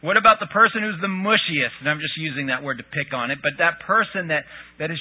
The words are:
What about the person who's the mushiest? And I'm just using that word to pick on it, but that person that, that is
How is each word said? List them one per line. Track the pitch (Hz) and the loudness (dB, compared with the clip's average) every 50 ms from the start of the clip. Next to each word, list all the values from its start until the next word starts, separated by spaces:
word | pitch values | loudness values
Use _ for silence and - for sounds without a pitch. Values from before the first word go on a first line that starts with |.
What | - 156 196 | -2 2 2
about | 220 202 226 214 - | 6 6 6 6 6
the | 202 | 0
person | 160 - 202 226 214 - 220 214 | -2 4 6 6 6 6 0 -4
who's | 214 202 160 | -2 -4 -4
the | 190 196 | -4 -4
mushiest? | 190 185 190 202 220 202 - - 165 147 131 117 - - | -2 -2 0 2 2 2 2 0 0 0 -2 -2 -4 -4
And | 131 143 | -2 -2
I'm | 151 151 | -2 -2
just | 156 151 - | -4 -8 -6
using | 160 156 156 131 139 143 | -6 -6 -6 -4 -4 -4
that | 135 131 127 | -4 -4 -4
word | 143 139 131 120 | -4 -6 -6 -6
to | - | -8
pick | _ - 156 139 - | _ -6 -6 -6 -4
on | - 127 120 120 | -4 -4 -4 -4
it, | 143 139 | -4 -2
but | - 147 139 - | -2 -4 0 2
that | 170 170 165 - | 2 2 2 -2
person | - - 196 220 214 - - 196 180 165 | -4 0 2 2 2 0 -2 -6 -2 -2
that, | 156 147 143 - - - - - - _ | -2 -2 -2 -6 -18 -20 -20 -20 -10 _
that | 151 160 | -6 -6
is | 170 156 | -6 -6